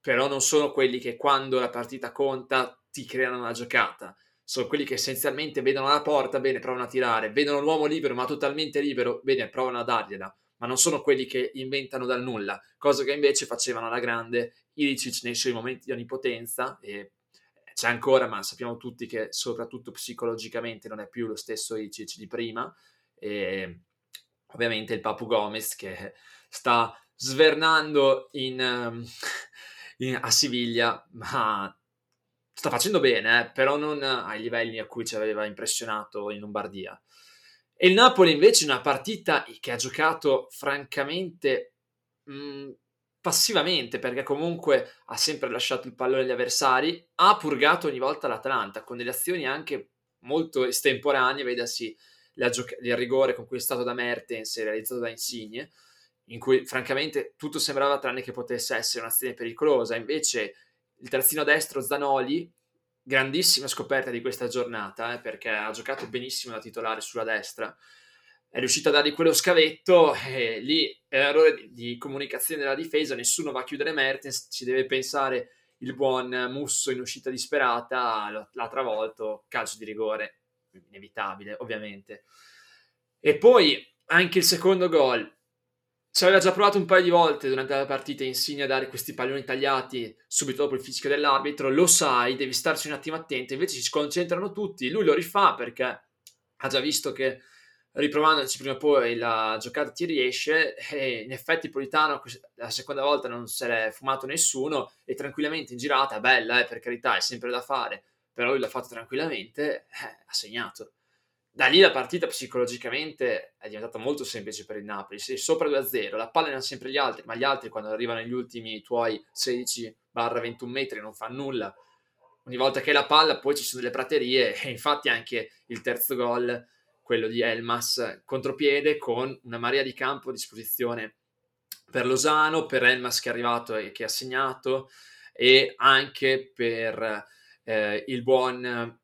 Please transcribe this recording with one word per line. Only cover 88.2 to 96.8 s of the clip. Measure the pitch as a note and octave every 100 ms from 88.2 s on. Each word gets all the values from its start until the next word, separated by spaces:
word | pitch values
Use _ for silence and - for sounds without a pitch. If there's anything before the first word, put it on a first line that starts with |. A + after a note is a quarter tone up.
Insigne | C3+ B2+ - C#3+
a | C#3
dare | C3+ C3+
questi | B2 -
palloni | C3+ B2+ C#3
tagliati | C3+ C3 C#3 C3+ B2+ B2+ A2+ - _
subito | - C#3 C3
dopo | C#3+
il | C3
fischio | C3 B2+ C#3+
dell'arbitro, | C#3+ D3 C3+ C#3+ D3 C3+
lo | C3+ F3
sai, | - D3+ B2 B2
devi | C3 C3+
starci | B2+ E3+ D#3 D3+
un |
attimo | D3 D#3 D#3+
attento, | D#3+ C3 B2+
invece | C3+ F#3 C3
ci |
sconcentrano | A#2+ - D3 E3 F3 C3+ G3+
tutti, | G3+ G3+ G3+ B2+
lui | E3
lo | D3+
rifà | D3 E3+ G#3 F#3+
perché | - A#2+ A#2+ B2+ A2+ _ _ - _ _ _
ha | C3+
già | C3+